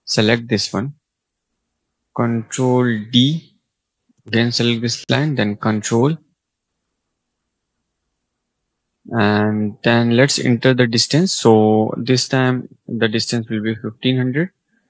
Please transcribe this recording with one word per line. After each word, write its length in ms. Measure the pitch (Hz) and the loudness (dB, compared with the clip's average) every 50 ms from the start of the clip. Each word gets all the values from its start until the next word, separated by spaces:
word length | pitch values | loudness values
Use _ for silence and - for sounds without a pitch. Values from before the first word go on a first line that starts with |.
| - | -10
Select 420 | - - 117 107 107 120 117 117 | -6 -2 0 2 2 2 0 -2
this 240 | 117 113 101 - - | -2 -2 -2 -2 -4
one. 220 | - 98 120 143 147 _ _ _ _ _ _ _ _ _ _ _ _ _ _ _ _ _ _ _ _ _ _ _ - | -6 -6 -6 -6 -10 _ _ _ _ _ _ _ _ _ _ _ _ _ _ _ _ _ _ _ _ _ _ _ -6
Control 840 | - 120 117 117 113 110 - - - 131 127 127 127 123 120 113 107 104 117 | -4 -2 -2 -2 -4 -6 -6 -4 -2 0 2 2 2 2 0 -2 -4 -4 0
D. 460 | 123 123 127 147 160 160 - - _ _ _ _ _ _ _ _ _ _ _ _ _ _ - | 2 2 2 2 0 -4 -8 -14 _ _ _ _ _ _ _ _ _ _ _ _ _ _ -10
Then 280 | - - 117 117 120 | -4 -2 0 0 0
select 320 | 117 - 117 120 117 113 120 | 0 0 0 0 0 -2 -4
this 200 | 120 - - - - | -6 -6 -6 -4 -2
line, 240 | 131 127 147 156 139 | -2 0 0 -2 -2
then 220 | 117 104 104 104 | -2 -2 -2 -4
control. 600 | - - 113 110 107 - - 117 113 127 151 165 - _ _ _ _ _ _ _ _ _ _ _ _ _ _ _ _ _ _ _ _ _ _ _ _ _ _ _ _ _ _ _ _ _ _ _ _ _ _ _ _ _ _ _ _ _ _ _ _ _ _ _ _ _ _ _ _ _ - | -4 -2 -2 -2 -2 -2 -2 0 2 2 0 0 -4 _ _ _ _ _ _ _ _ _ _ _ _ _ _ _ _ _ _ _ _ _ _ _ _ _ _ _ _ _ _ _ _ _ _ _ _ _ _ _ _ _ _ _ _ _ _ _ _ _ _ _ _ _ _ _ _ _ -6
And 680 | 113 117 104 104 104 104 107 107 107 107 107 104 101 - - | -2 0 0 2 2 0 0 0 -2 -2 -4 -4 -6 -4 0
then 320 | 117 117 117 117 120 117 | 2 2 2 2 2 4
let's 220 | 123 135 139 - | 4 4 2 2
enter 380 | - - 123 120 117 - 131 127 | 0 0 0 0 2 4 2 4
the 100 | 123 123 | 4 2
distance. 460 | 117 117 113 - - - 151 185 185 | 2 2 0 0 0 0 0 0 0
So 600 | - - - 117 110 110 107 107 107 107 110 110 - | -2 2 4 4 6 6 6 4 4 2 2 0 -4
this 300 | - 117 127 131 127 - | -4 -2 0 0 0 0
time 420 | - 135 131 127 127 127 123 - - - _ _ | -2 -2 0 0 0 -2 -2 -6 -12 -18 _ _
the 200 | - 120 110 113 | -8 -4 -2 -2
distance 420 | 110 110 113 - - 123 117 110 - | 0 -2 -2 -4 -2 -4 -4 -4 -4
will 140 | 113 107 104 | -4 -4 -4
be 100 | 113 113 | -4 -6
fifteen 440 | 110 - 110 113 - - 127 131 | -6 -8 -12 -10 -4 -2 -2 0
hundred. 340 | 127 127 127 127 151 175 190 _ _ _ _ _ _ _ | 0 -2 -2 -2 -2 -4 -4 _ _ _ _ _ _ _